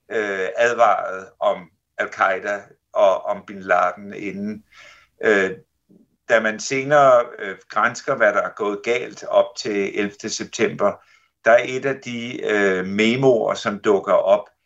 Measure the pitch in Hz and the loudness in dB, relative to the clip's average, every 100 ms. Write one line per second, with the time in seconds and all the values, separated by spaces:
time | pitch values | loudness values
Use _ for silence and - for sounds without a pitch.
0 | - 113 104 98 92 - 120 117 113 92 | -8 -4 -4 -4 -4 0 0 4 2 2
1 | 87 95 95 - 104 95 87 _ _ - | -2 -10 -14 -4 -2 -2 -8 _ _ -10
2 | 104 - 98 95 101 101 - _ _ 107 | -8 -2 -2 -2 -4 -8 -10 _ _ 2
3 | 101 92 - 98 92 98 95 90 90 104 | 2 2 -2 -8 -10 -10 -2 0 0 -4
4 | 101 101 101 92 104 214 - _ - - | -12 -12 -10 -8 -8 -10 -16 _ -20 -20
5 | _ - 113 101 95 92 _ _ _ _ | _ -4 2 2 2 -4 _ _ _ _
6 | _ _ - 113 110 107 - 135 135 147 | _ _ 0 2 2 -4 -6 -4 2 6
7 | 135 123 117 - 104 95 - 107 113 120 | 8 6 4 -6 -12 -12 -6 -2 0 -2
8 | - 113 107 101 90 - 104 101 117 120 | -4 0 2 2 -2 -4 -4 -4 -2 -4
9 | 117 101 - 101 - - 120 101 98 - | -4 -12 0 2 2 -2 -4 -2 -2 -4
10 | 101 - 110 - 104 - 107 90 101 - | -6 -6 -10 -8 -8 -4 -4 0 -2 -4
11 | _ _ _ _ 113 120 127 131 135 135 | _ _ _ _ 4 4 4 -4 -4 -6
12 | 123 120 117 - 101 107 98 92 92 101 | -8 -10 -10 -6 -2 2 2 0 -2 0
13 | 113 127 135 117 101 101 110 101 110 98 | 2 4 4 4 2 -4 -4 -2 0 0
14 | 101 95 95 101 - _ | 2 2 4 2 0 _